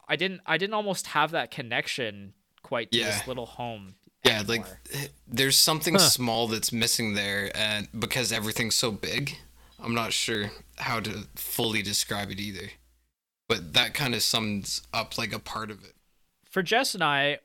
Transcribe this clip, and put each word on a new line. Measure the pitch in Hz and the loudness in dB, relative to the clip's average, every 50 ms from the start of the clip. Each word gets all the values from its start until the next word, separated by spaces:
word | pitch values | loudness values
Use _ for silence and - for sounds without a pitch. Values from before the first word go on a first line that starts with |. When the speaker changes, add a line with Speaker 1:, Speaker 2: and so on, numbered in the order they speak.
| _ | _
Speaker 1:
I | - 151 | -2 0
didn't, | 143 170 190 190 165 - | 0 0 -2 -2 -4 -2
I | - 160 160 | 0 0 0
didn't | 185 202 220 | 0 0 -2
almost | 214 214 202 185 - - | -2 0 -2 -2 -4 -4
have | - - 151 151 156 | -2 2 2 2 2
that | 165 160 123 117 | 2 -2 -2 -4
connection | - - 131 117 120 135 151 - - - 123 110 101 101 101 98 - _ _ _ _ _ | -6 -8 -6 -4 -2 -2 -2 -2 -4 -4 -4 -4 -6 -8 -14 -18 -18 _ _ _ _ _
quite | - - 131 120 113 101 | -10 -6 -4 -4 -2 0
to | 117 117 | 0 2
this | 113 104 104 | 2 2 -2
Speaker 2:
Yeah. | 104 - | -2 -4
Speaker 1:
little | 127 127 127 117 | -4 -6 -8 -8
home | - - - 123 120 113 104 98 95 95 _ _ - _ _ - | -10 -10 -10 -8 -8 -8 -10 -12 -16 -20 _ _ -20 _ _ 2
Speaker 2:
Yeah, | 123 117 107 104 | 4 4 4 0
like, | 101 117 117 | 0 0 -2
Speaker 1:
anymore. | - - - - - - | -2 -6 -14 -18 -16 -10
Speaker 2:
th-, | - 139 143 - - - - | -8 -8 -8 -8 -10 -18 -14
there's | - 117 117 135 135 131 | -6 0 2 4 6 6
something | - - - 160 156 151 175 165 | 6 6 6 4 2 2 4 6
Speaker 3:
Huh. | 196 | 8
Speaker 2:
small | 175 143 - - 123 117 113 113 120 | 8 8 6 4 2 2 2 2 2
that's | 110 110 107 - - | 2 0 0 -2 -2
missing | 120 113 113 113 - - 117 107 101 | 0 2 2 2 2 2 0 0 0
there, | 104 101 101 98 101 98 98 - | 0 0 0 0 -2 -2 -2 0
and | - 107 107 107 107 101 - - 117 | 0 0 2 0 -2 -4 -6 -6 -4
because | 104 - - 135 120 104 | -4 -2 0 0 0 0
everything's | 113 113 104 110 107 - 120 110 - | 0 0 -2 -2 0 0 0 2 2
so | - - 120 | 2 2 0
big, | 104 92 - 85 90 123 143 139 - - - - - - - - - - | 0 -2 -4 -4 -2 -2 -2 -4 -6 -10 -14 -20 -20 -20 -20 -20 -18 -10
I'm | 220 117 117 | -4 -2 0
not | 117 113 107 - | 0 0 0 0
sure | - - - 113 107 104 104 - - - - - | 0 0 0 0 -2 -2 -4 -6 -10 -18 -18 -12
how | - - 131 120 113 | -8 -4 -4 -2 -2
to | 98 107 110 110 98 - - | -4 -4 -6 -8 -10 -12 -12
fully | - - - - - 120 113 107 107 | -10 -8 -6 -2 0 0 2 2 0
describe | 101 101 101 - - - 110 101 101 98 | 0 0 0 -2 -2 -2 -2 -4 -4 -6
it | 101 95 | -6 -6
either. | 101 104 98 90 - - - - _ _ _ _ _ _ _ _ _ _ _ _ _ - | -8 -8 -8 -10 -12 -14 -16 -20 _ _ _ _ _ _ _ _ _ _ _ _ _ -2
But | 113 104 85 78 73 | -2 -2 -2 0 2
that | 127 123 113 - | 2 2 2 0
kinda | - 147 127 120 110 | -2 0 0 0 0
sums | - - - 117 110 107 104 101 95 - - - - - - | 0 2 2 2 0 0 -2 -4 -4 -4 -6 -8 -8 -4 -4
up, | 120 110 - - | -4 -4 -4 -4
like, | - 117 104 - | -6 -4 -4 -6
a | 110 | -8
part | - - - 110 110 107 | -8 -8 -8 -8 -8 -8
of | 107 95 - | -10 -14 -16
it. | - - _ _ _ _ _ _ _ _ _ _ - | -20 -20 _ _ _ _ _ _ _ _ _ _ -6
Speaker 1:
For | - 190 | -2 -2
Jess | 185 160 220 240 269 262 - | 0 4 4 4 4 2 0
and | 196 165 | 2 2
I, | 151 143 139 139 143 147 - | 2 4 4 4 2 0 -2